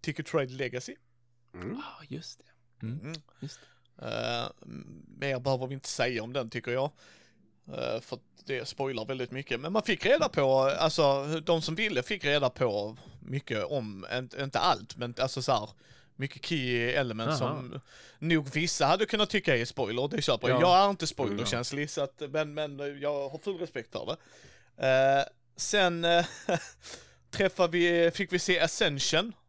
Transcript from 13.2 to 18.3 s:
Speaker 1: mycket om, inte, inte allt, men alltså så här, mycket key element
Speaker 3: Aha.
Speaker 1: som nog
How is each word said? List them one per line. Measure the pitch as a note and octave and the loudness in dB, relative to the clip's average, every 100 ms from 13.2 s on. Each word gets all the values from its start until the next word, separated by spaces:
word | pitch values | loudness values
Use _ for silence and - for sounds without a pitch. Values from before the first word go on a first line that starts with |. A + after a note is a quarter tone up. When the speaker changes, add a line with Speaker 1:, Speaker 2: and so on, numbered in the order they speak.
Speaker 1:
mycket | - C3+ - A2+ | -8 -8 -4 -4
om, | F#2+ C#3+ A2 G2 - | -2 -4 -4 -10 -6
inte, | B2 B2+ - | -6 -6 -8
inte | C#3 A#2 | -4 2
allt, | F3+ B2+ A2 - | 2 2 -2 -8
men | A#2+ A#2+ | -8 -2
alltså | C3 - | -2 -2
så | B2+ | 0
här, | B2 G#2 - _ - _ _ | 0 0 -14 _ -20 _ _
mycket | C3+ - - | -8 -8 -4
key | E3 B2+ B2 A#2+ | -2 0 0 2
element | C3 C3 A2 A#2 | 0 0 -2 -2
Speaker 3:
Aha. | D3+ | -2
Speaker 1:
som | B2+ D3 B2 - - - - - | -2 -4 -8 -12 -16 -20 -20 -8
nog | D#3 | 2